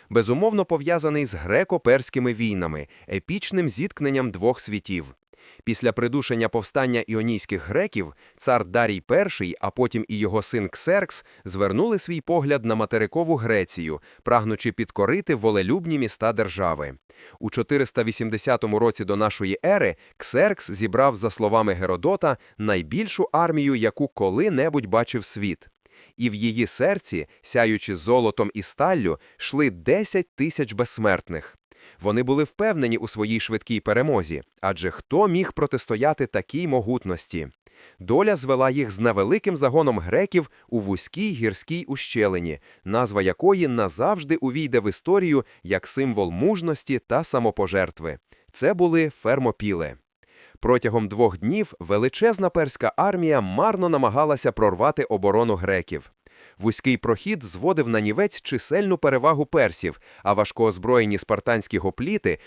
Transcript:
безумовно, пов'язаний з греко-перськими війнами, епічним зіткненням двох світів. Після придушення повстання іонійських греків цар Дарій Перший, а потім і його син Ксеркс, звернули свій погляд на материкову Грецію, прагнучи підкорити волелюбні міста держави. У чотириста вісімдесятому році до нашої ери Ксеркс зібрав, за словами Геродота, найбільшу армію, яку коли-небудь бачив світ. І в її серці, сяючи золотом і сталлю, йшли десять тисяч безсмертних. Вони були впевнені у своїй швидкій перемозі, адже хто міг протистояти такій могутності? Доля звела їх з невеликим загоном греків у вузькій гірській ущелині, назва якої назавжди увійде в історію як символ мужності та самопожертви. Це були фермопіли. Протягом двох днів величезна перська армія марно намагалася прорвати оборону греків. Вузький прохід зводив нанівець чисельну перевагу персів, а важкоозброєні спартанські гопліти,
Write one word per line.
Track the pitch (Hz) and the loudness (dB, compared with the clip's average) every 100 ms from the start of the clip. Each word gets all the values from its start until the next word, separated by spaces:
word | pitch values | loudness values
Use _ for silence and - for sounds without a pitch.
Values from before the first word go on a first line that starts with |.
| _ | _
безумовно, | 117 110 131 214 214 | 0 2 2 2 2
пов'язаний | 180 165 143 170 151 151 131 | 0 -2 0 0 0 0 -2
з | |
греко-перськими | 95 82 120 190 175 117 135 - 135 123 | -4 0 2 2 0 4 4 2 -2 -2
війнами, | 110 113 98 85 76 71 - - | 0 -2 0 -2 -4 -10 -16 -8
епічним | 95 - 196 - 190 160 | -8 -4 -6 -2 0 0
зіткненням | 98 196 - 143 135 127 | -2 -6 -2 -2 0 -2
двох | 92 110 131 | 0 0 0
світів. | - 104 - 90 69 64 _ _ - - | -4 -6 -4 -6 -6 -16 _ _ -20 -10
Після | - 113 120 | -4 0 0
придушення | 110 120 139 127 117 113 | 0 0 0 -2 -2 0
повстання | 117 101 143 127 120 | -2 -2 -2 0 0
іонійських | - 110 113 107 - 95 87 | -2 -2 -2 -2 -4 -6 -2
греків | 127 208 - 80 - _ _ | -2 -2 -4 -8 -10 _ _
цар | - 120 | 0 0
Дарій | 90 113 113 98 | 0 0 0 -2
Перший, | - 139 202 - 90 - | 0 0 0 -2 -6 -4
а | 98 | -6
потім | - 123 117 - | -2 -2 -2 -4
і | 104 | -2
його | 104 107 | 0 0
син | - 120 98 | -2 -2 -4
Ксеркс, | - - 196 185 - - - | -4 0 0 0 -6 -8 -16
звернули | 98 95 98 104 226 208 | -10 -2 0 2 0 0
свій | - 170 | -2 -6
погляд | - 170 139 143 | -2 0 2 0
на | 113 | 0
материкову | 110 107 113 107 160 165 151 | -2 0 0 0 0 0 0
Грецію, | 113 107 90 - 80 76 - - | 2 0 0 -4 -6 -8 -12 -10
прагнучи | - 120 107 107 120 | 0 2 2 -2 -4
підкорити | 98 110 - 101 180 196 | -4 -6 -2 0 0 0
волелюбні | 131 110 104 92 170 165 151 | 0 2 2 0 -2 -2 -2
міста | 117 - 110 | -2 -2 -2
держави. | 107 104 85 90 78 71 67 _ - - - | 0 -2 -2 -2 -2 -6 -12 _ -20 -20 -10
У | 107 | -6
чотириста | - 113 143 127 - | -4 0 0 0 0
вісімдесятому | 113 - 113 110 - 120 110 104 | -2 -2 -4 -2 0 0 0 2
році | 117 - | 2 0
до | 98 101 | -2 0
нашої | 107 - 95 95 175 | 0 -2 -4 -2 0
ери | 202 110 80 _ _ | 2 0 -2 _ _
Ксеркс | - 123 202 196 - | -4 2 2 0 -6
зібрав, | 101 107 110 139 110 | -4 -2 2 2 2
за | 110 | -4
словами | - 104 113 107 | 0 2 2 2
Геродота, | 87 92 90 147 196 160 127 - - | 0 -2 -2 0 0 0 -2 -6 -6
найбільшу | 107 95 78 156 214 - 180 | -2 -2 -2 -4 -4 -2 0
армію, | 151 170 156 143 | 2 2 2 0
яку | 127 107 - 143 | 2 0 0 -4
коли-небудь | - 95 101 202 139 156 151 104 | 0 0 2 0 2 0 0 0
бачив | 110 117 120 | 0 0 -4
світ. | - 104 101 82 - _ _ _ - - | -6 -4 -4 -4 -10 _ _ _ -20 -4
І | 120 | -4
в | |
її | 104 117 113 110 | 0 -2 0 -2
серці, | - 143 196 - 90 73 _ | 0 0 0 -4 -6 -8 _
сяючи | - 120 113 107 - 92 | -4 2 2 0 -2 -6
золотом | 85 123 113 - 101 | 2 2 2 0 -4
і | 107 | -4
сталлю, | 92 - 156 180 92 76 - _ | -8 -2 0 2 0 -2 -8 _
йшли | - 135 143 | -6 0 0
десять | 87 82 180 208 190 175 - | 0 0 0 0 -2 -4 -4
тисяч | 151 - 120 | -4 -2 -4
безсмертних. | 104 120 - 107 90 - 80 - - _ _ - - | -2 -4 0 2 2 -2 -10 -12 -20 _ _ -20 -6
Вони | 95 110 | 0 0
були | 127 139 | 2 0
впевнені | 147 - 220 170 123 113 | 0 -2 -2 0 0 0
у | 113 | -2
своїй | 107 107 113 | -4 -2 -2
швидкій | - 110 - 110 | -2 -6 -2 -4
перемозі, | 110 107 151 120 78 76 - _ | 0 0 2 0 -2 -6 -10 _
адже | 95 87 87 | -6 -4 -4
хто | - - 151 208 | -6 -2 2 4
міг | 175 185 | 2 -2
протистояти | - 143 127 - 110 143 156 131 | -2 -2 -2 -2 0 0 0 -2
такій | 104 - 147 175 | -2 -4 -4 0
могутності? | 127 107 123 98 85 - 87 71 - _ _ - _ | 0 0 -2 -4 -6 -6 -8 -8 -12 _ _ -20 _
Доля | 92 135 208 185 | 0 2 4 2
звела | 131 131 131 | 0 2 2
їх | 131 120 | 2 -2
з | 98 | 0
невеликим | 117 101 98 214 202 160 | 0 2 2 2 0 0
загоном | 135 147 147 107 | 2 4 4 2
греків | 85 123 196 180 147 _ _ | 0 0 2 0 -2 _ _
у | 117 | -4
вузькій | 98 95 - 165 214 | -2 -4 -4 -6 -6
гірській | 139 113 98 - 170 | -2 -2 -2 -6 -8
ущелині, | - 135 - 120 104 90 85 73 - _ | -6 -8 -4 0 2 2 -4 -8 -12 _
назва | 92 113 120 101 | -4 -2 0 0
якої | 95 87 180 190 156 | 0 2 2 4 2
назавжди | 120 98 101 147 202 143 160 | 0 -2 0 -2 -2 -2 -2
увійде | 135 135 147 120 | -2 -4 0 0
в | 104 | 0
історію | - - 196 180 143 - _ | -4 0 2 4 2 0 _
як | 87 95 - | -4 -4 -4
символ | - 135 104 90 | -2 -2 0 0
мужності | 87 160 202 165 147 - 127 | 0 0 0 -2 -4 -2 -4
та | - 127 | 0 -2
самопожертви. | 165 131 113 104 95 98 90 - 80 71 _ _ _ | 0 0 0 0 0 0 -2 -4 -10 -10 _ _ _
Це | - 139 | -2 0
були | 190 175 165 156 | 2 2 4 2
фермопіли. | - 107 135 123 - 104 90 76 62 _ _ _ _ - _ | -2 0 2 2 0 -2 -2 -4 -8 _ _ _ _ -20 _
Протягом | 117 123 120 113 104 | 2 4 4 0 -2
двох | 101 117 90 | 2 2 2
днів | 110 202 208 - | 0 0 -2 -6
величезна | 85 104 127 - 226 190 185 | -2 0 0 2 0 2 0
перська | 175 147 - 117 - | 0 -2 -2 -2 2
армія | 190 190 165 139 | 0 2 2 2
марно | 98 95 214 202 175 | 2 2 2 2 2
намагалася | 151 120 120 151 139 131 | 2 2 2 2 2 0
прорвати | - 104 90 131 151 | 2 2 4 2 2
оборону | 131 104 101 104 117 | -2 0 4 4 2
греків. | 95 95 95 85 78 - _ _ _ - _ | 0 0 -2 -2 -8 -10 _ _ _ -20 _
Вузький | 107 - 135 120 | -2 0 0 0
прохід | - 110 196 202 | 0 -2 -2 -6
зводив | 110 90 147 165 117 | -6 -4 0 0 0
нанівець | 113 104 117 202 - | 0 0 2 0 -2
чисельну | - 123 - 170 202 175 | -6 -6 -2 -2 0 0
перевагу | 143 131 139 147 151 | 2 4 2 2 2
персів, | 160 110 - 87 - - - | 2 2 0 -6 -6 -14 -6
а | 101 | 0
важкоозброєні | 101 104 - 110 92 104 123 107 101 | 2 2 2 0 0 2 4 4 0
спартанські | - 101 123 117 - 95 | -2 -2 0 0 0 -2
гопліти, | 90 - 139 214 98 78 | -4 -4 -4 -2 -2 -4